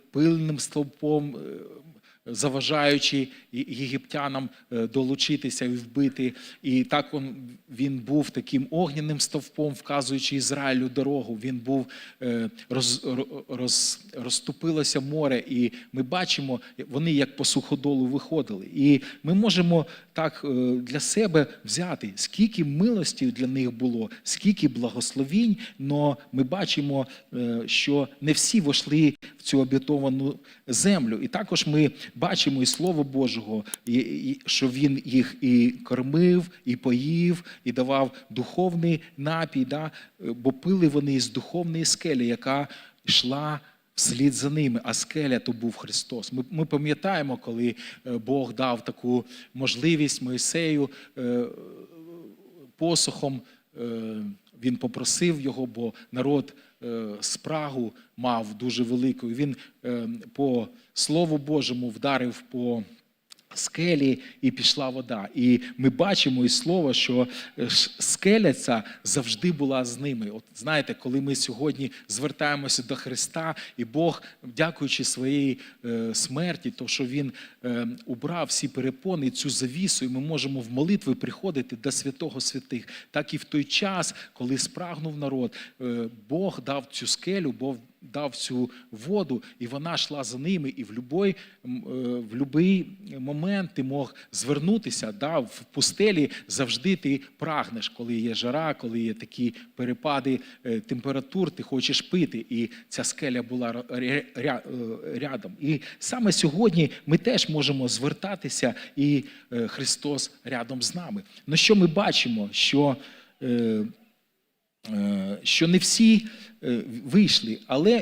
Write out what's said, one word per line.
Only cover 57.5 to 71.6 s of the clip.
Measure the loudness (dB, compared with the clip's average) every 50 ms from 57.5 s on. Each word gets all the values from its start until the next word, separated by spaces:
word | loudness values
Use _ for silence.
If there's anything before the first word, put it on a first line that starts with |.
| -4 -4 -4 -4 -4 -4 -4 -4 -6 -12 -20 _ -12
мав | -4 -2 0 0 0 -2 -4 -8 -4
дуже | -4 -2 0 0
велику. | 0 0 0 2 2 2 0 0 -4 -6
Він, | -2 -2 -2 -2 -2 -6 -12 -20 _ _ -6
е, | -4 -4 -4 -4 -6 -8 -10 -12 -10
по | -4 0 2 2 2 2 0 -4 -10 -20 _ _ -4
Слову | -2 0 2 2 2 4 4 2 0
Божому | 0 0 0 0 0 0 -2 -2 -4 -4
вдарив | -6 -2 0 0 2 2 0 -2 -4 -6 -14 -10
по | -6 -4 -2 -2 -2 -2 -4 -10 -14 _ _ _ _ _ _ _ -20 _ _ -14 -10
скелі, | -8 -8 -6 -4 0 2 2 4 4 4 4 4 2 -2 -16 -8 0
і | 0 0
пішла | 0 4 2 2 2 2 -2 -4
вода. | -4 -6 -6 -6 -6 -6 -6 -6 -2
І | 4 6 6 6 6 4 -2 -4 2
ми | 2 2
бачимо | 4 4 2 4 4 4 4 2 4 4 4
із | 4 4 2
слова, | 2 2 2 4 4 4 2
що, | 2 2 2 4 2 2 2 -2 -12 -14 -12 -6 -6
е, | -2 0
ш-, | 2 2 2 0 -2 -4
скеля | -2 -2 0 2 4 4 6 6 6 4
ця | 4 2 0 0 0 -2 -2 -6 -14 -8 -4
завжди | -2 0 0 0 -2 -4 0 0 0
була | 2 2 0 0 0 0 -2
з | -2 -4 -6
ними. | -4 -4 -4 -4 -6 -6
От | -8 -12 -16 _ -16
знаєте, | -10 -4 0 0 0 0 -2 -6
коли | -6 -4 -2 -2 0
ми | 0 0 0
сьогодні | -2 -2 -4 -4 -2